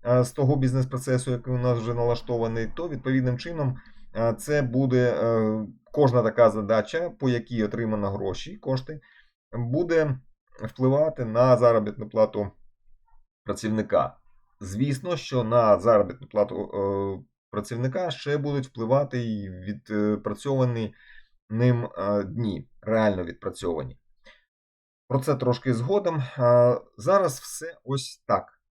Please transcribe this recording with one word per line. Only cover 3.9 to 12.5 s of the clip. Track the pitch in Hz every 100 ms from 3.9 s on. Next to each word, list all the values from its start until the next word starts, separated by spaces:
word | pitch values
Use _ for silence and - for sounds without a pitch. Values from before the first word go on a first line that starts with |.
| - - -
е, | 113
це | 107 - 147
буде, | 131 123 135 127 123
е, | 90 117 113 110 110 107 - _
кожна | 147 139 120
така | 110 113 113
задача, | 107 101 110 104 165 175
по | - 135
якій | 120 110 120
отримано | 104 110 113 107 101
гроші, | 101 98 - 151 208
кошти, | - 131 131 151 _ _ _ _ _
буде | 120 120 143 170 165 151 131 - _ _ -
впливати | 110 - 131 139 156 151 117
на | 113 127 120
заробітну | 120 117 104 104 107
плату | 110 107 104 101